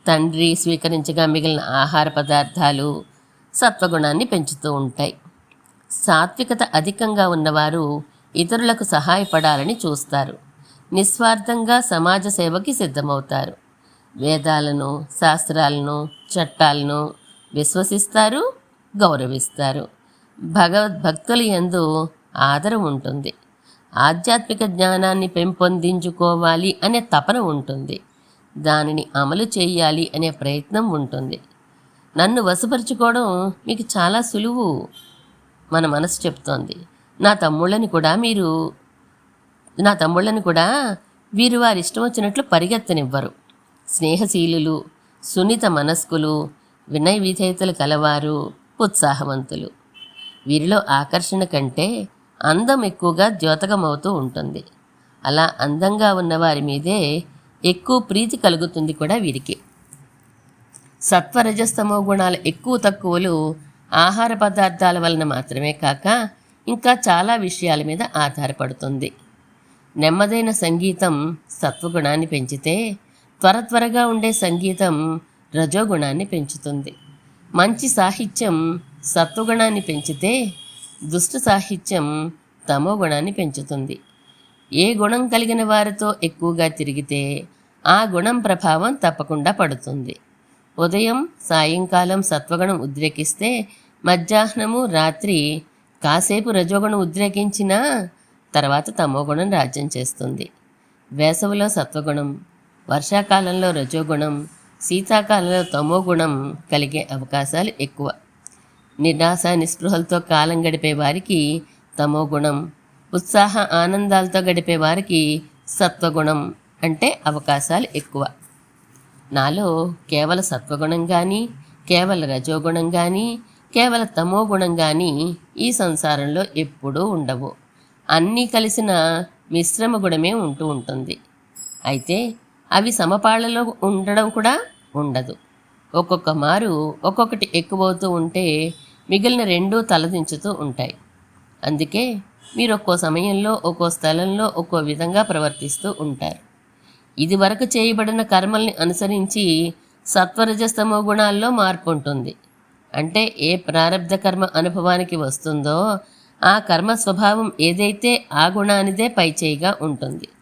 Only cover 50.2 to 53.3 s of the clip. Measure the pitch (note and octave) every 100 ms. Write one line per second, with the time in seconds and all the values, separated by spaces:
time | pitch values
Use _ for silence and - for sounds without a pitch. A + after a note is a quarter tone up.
50.2 | - - C3+ D3+ E3 G#3 - C#3 C#3+ F3+
51.2 | E3 F#3+ F#3 D3 C3+ B2+ F#3 A3+ G3 _
52.2 | _ - D3 E3 A#3+ C#4 G#3 - F3 E3
53.2 | G#3